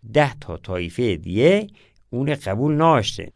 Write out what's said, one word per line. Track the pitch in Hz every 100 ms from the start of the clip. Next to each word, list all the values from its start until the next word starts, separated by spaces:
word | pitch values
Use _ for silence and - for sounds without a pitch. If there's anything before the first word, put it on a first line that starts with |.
| 113
ده | 120 143 -
تا | - 82
طایفه | - 92 87 85 120 85
دیگه | 85 95 143 202 208 - _ _ _
اون | 120 139 143
قبول | - 101 143
نداشتن. | 151 165 147 104 - 85